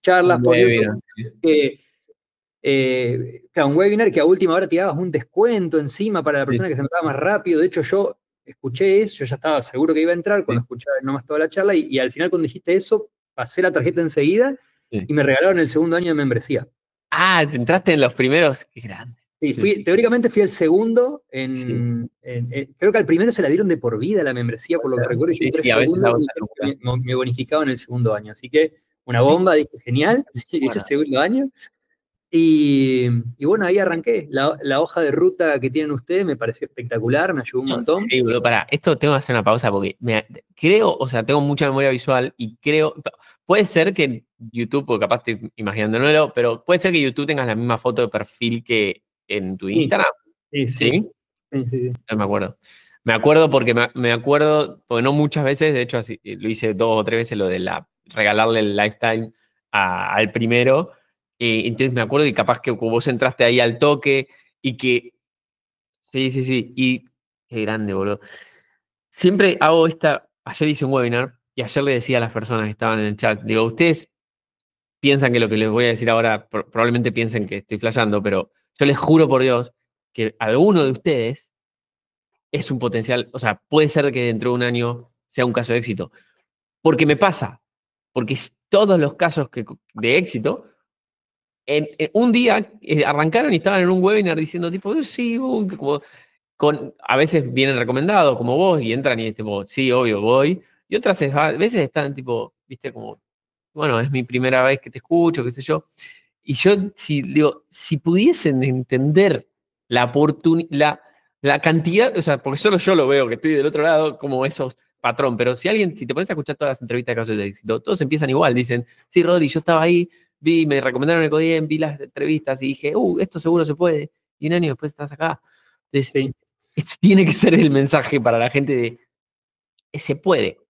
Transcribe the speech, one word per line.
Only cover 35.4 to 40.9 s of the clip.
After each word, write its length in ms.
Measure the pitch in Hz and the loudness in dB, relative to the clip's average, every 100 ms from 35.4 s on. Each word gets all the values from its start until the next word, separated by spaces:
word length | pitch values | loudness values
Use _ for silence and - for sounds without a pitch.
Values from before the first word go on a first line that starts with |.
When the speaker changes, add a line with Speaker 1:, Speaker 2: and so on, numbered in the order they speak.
| 165 139 | 0 0
Speaker 1:
que 100 | 127 | -2
tienen 220 | 139 151 | -2 -4
ustedes 340 | 135 - 185 185 | -6 -4 -2 -2
me 100 | 120 | -4
pareció 300 | 113 - 135 | -6 -8 -12
espectacular, 640 | - 123 117 117 143 185 | -12 -8 -4 0 0 0
me 60 | 156 | -4
ayudó 220 | 117 127 | -4 -4
un 60 | 135 | -4
Speaker 2:
No, 80 | 123 | -2
Speaker 1:
montón. 220 | 120 175 | 0 0
Speaker 2:
sí, 220 | 220 127 | 0 0
boludo, 220 | 117 117 | 2 2
pará, 240 | 120 110 - | 2 0 0
esto 280 | 147 - 147 | -2 0 2
tengo 160 | 147 | 2
que 40 | 139 | 2
hacer 160 | - | 0
una 100 | 120 | 0
pausa 260 | 101 117 123 | 2 2 2
porque 260 | 98 95 - | -2 -4 -6
me, 260 | 120 110 - - - | -4 -2 -4 -12 -20
creo, 400 | _ 160 214 208 | _ 2 4 4